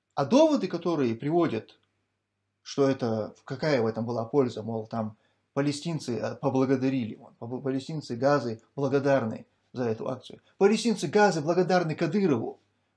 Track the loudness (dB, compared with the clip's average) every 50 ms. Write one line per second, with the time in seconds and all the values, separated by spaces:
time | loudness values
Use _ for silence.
0 | _ _ _ -4 0 4 6 6 6 6 4 2 0 -2 -4 -4 -2 -2 0 2
1 | 0 0 0 -2 -4 0 2 2 2 2 0 -4 -6 -10 -20 _ _ _ _ _
2 | _ _ _ _ _ _ _ _ _ _ _ _ _ -8 0 2 2 2 2 0
3 | -2 -2 -2 -2 -4 -6 -10 -16 _ -12 -8 -4 0 0 2 2 2 0 -2 -4
4 | -4 -4 -4 -4 -4 0 2 2 2 2 -2 -6 -8 -6 -6 -6 -8 -6 -6 -6
5 | -6 -6 -8 _ _ _ _ _ _ _ _ -2 -2 -2 -2 -4 -6 -6 -6 -6
6 | -4 -4 -4 -4 -4 -6 -6 -2 -4 0 2 2 2 2 2 0 0 0 0 -2
7 | -4 -4 -8 -12 -18 -20 _ _ -12 -10 -10 -6 -6 -4 -6 -6 -6 -8 -10 -10
8 | -8 -8 -6 0 2 2 2 2 0 -4 -8 -10 _ _ _ -4 -2 0 0 0
9 | 2 4 2 2 2 -2 -6 -8 -14 _ _ _ _ _ -8 -4 -2 -2 -2 -4
10 | -4 -6 -8 -8 -10 -18 -20 -20 _ _ _ _ 4 4 4 4 2 0 0 0
11 | -2 2 4 6 6 6 4 0 0 0 2 2 2 4 4 2 2 0 -2 -2
12 | -2 0 0 2 2 2 2 2 0 -6 -10 -12 _ _ _ _ _ _ _